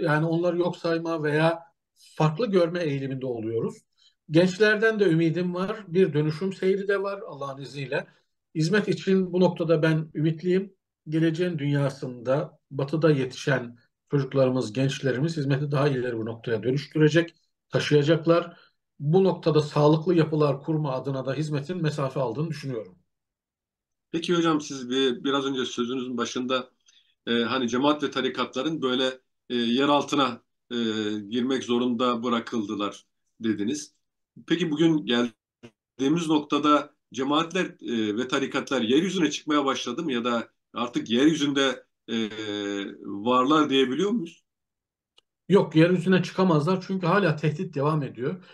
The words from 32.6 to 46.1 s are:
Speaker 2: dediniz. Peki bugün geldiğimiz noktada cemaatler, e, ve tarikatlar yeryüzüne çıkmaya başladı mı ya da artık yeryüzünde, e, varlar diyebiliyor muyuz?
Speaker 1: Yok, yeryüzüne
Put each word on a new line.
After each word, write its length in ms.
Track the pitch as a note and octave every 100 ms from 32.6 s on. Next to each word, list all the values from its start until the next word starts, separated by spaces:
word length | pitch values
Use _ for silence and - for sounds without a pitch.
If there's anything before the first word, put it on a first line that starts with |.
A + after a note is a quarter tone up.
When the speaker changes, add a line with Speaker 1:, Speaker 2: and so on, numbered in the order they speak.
| G#2 G#2 G2+ - _ _ _ -
Speaker 2:
dediniz. 560 | A2+ G2 G#2 D3 - _ _ _ _ - -
Peki 240 | E3 E3+
bugün 340 | D3 E3 D#3 A#2+
geldiğimiz 1200 | A#2+ A#2+ - _ _ - _ _ - C#3 E3+ D#3
noktada 680 | D3+ D3 D3 D3+ D3 - _ _
cemaatler, 520 | A#2 C3+ D3+ E3 F3+ E3
e, 520 | - D3 A#2 G#2+ G#2+
ve 100 | C3
tarikatlar 540 | C#3 B2+ C#3 A#2 C3
yeryüzüne 500 | A2 C#3 F#3 F3+ D3
çıkmaya 340 | - D3+ D3 C3+
başladı 380 | B2+ B2+ C#3+
mı 80 | C#3
ya 120 | A#2+
da 260 | A#2+ A#2 - _ _
artık 360 | A2+ A#2+ D#3 G#2+
yeryüzünde, 760 | A#2 D3+ D3 C#3+ C#3 C3+ B2+ - _ -
e, 200 | A2+ G#2+ G#2+ G#2+ G#2 G2+ G2+ G2 -
varlar 680 | - G2+ A2+ B2+ C3 D#3 C3+
diyebiliyor 400 | C3+ B2+ C#3+ G3+
muyuz? 340 | A3+ E3 - _ _ _ _ _ _ _ _ _ _ -
Speaker 1:
Yok, 260 | F#3 D#3+ D#3+
yeryüzüne 480 | F3 F3+ F#3